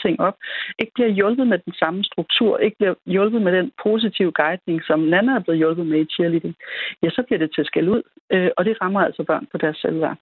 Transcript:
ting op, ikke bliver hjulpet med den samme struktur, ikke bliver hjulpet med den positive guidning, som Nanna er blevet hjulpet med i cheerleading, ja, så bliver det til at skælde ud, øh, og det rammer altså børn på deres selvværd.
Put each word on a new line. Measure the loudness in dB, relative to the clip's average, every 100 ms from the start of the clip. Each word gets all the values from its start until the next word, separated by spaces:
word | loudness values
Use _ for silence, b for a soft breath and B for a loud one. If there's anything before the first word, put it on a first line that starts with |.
ting | -2 0
op, | 0 -2 B B B -6
ikke | -4 0
bliver | 2
hjulpet | 2 2 2 2
med | 2 -2
den |
samme | -2 -2 -2
struktur, | -4 -6 -2 2 2 2
ikke | 0 2
bliver | -2 0 -2
hjulpet | 0 2 2
med | 2 2
den | 0 -2
positive | 0 0 0 0 0
guidning, | 2 0 -2 -4 -4
som | 0 0
Nanna | 4 2 2 0
er |
blevet | 0 2
hjulpet | 2 0 0
med | 0
i | 0
cheerleading, | 0 0 0 -4 -10 B B B B
ja, | -2
så | -2 -2
bliver | 0
det | 0
til | -2
at | -2
skælde | 0 2
ud, | 0 -4 _ _
øh, | 0 2 0
og | 0
det | 0
rammer | -2 0
altså | 0 -2
børn | -4 -4 -4
på | -4
deres | -4 -2
selvværd. | -4 -2 -2 -4